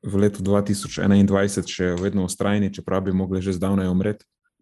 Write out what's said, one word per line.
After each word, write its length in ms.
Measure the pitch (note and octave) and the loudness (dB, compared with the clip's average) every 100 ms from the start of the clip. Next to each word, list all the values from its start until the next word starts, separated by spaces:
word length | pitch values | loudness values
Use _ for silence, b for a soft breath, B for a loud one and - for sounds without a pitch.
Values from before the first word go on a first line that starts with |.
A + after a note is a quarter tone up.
v 140 | - G2 | -2 2
letu 260 | G#2 G2+ | 2 0
dva 180 | F#2+ G2+ | 0 0
tisoč 360 | G2+ G2+ - - | 0 -4 -4 -2
enaindvajset 680 | F#2+ G2+ G2 G2 G2+ G2+ F2+ | 4 6 6 4 0 -2 -6
še 260 | - F2+ F2 | -2 -2 0
vedno 300 | F#2+ G2+ F#2 | -2 -2 -4
vztrajni, 460 | - G2+ G2+ G2 | -2 0 0 0
čeprav 300 | F#2+ - F#2 | -4 -4 -2
bi 120 | F#2+ | 0
mogli 280 | F#2+ F#2 F#2+ | -2 0 -2
že 120 | F#2 | -2
zdavnaj 340 | F#2 F#2+ G2 F#2+ | -2 0 0 0
umreti. 380 | F#2 G2+ G#2 _ _ _ _ | 0 0 -4 _ _ _ _